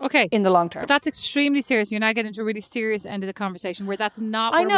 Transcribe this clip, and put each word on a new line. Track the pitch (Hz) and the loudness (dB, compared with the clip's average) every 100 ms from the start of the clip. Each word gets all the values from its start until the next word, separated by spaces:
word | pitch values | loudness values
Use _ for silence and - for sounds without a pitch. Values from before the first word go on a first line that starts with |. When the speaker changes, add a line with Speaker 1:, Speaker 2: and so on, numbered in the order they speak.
Speaker 1:
Okay. | 269 294 220 | 0 2 2
Speaker 2:
in | 226 | 4
the | 190 | 6
long | 180 170 | 4 4
term. | - | -4
Speaker 1:
But | - | 0
that's | 285 320 | 2 2
extremely | - - 285 285 285 | -2 -2 2 2 2
serious. | - 240 208 | 2 0 0
You're | 214 | 0
now | 220 | 0
getting | 226 220 | 0 -4
into | 202 | -4
a | |
really | 220 214 | -4 -4
serious | 202 247 220 214 202 | -6 -4 -2 -2 -4
end | 202 | -8
of | 190 | -8
the | |
conversation | 190 202 180 196 175 196 | -6 -6 -6 -8 -8 -6
where | 196 | -4
that's | 214 - | -4 -4
not | 220 220 226 | -6 -2 2
Speaker 2:
I | 311 | 2
Speaker 1:
where | |
Speaker 2:
know, | 359 | 4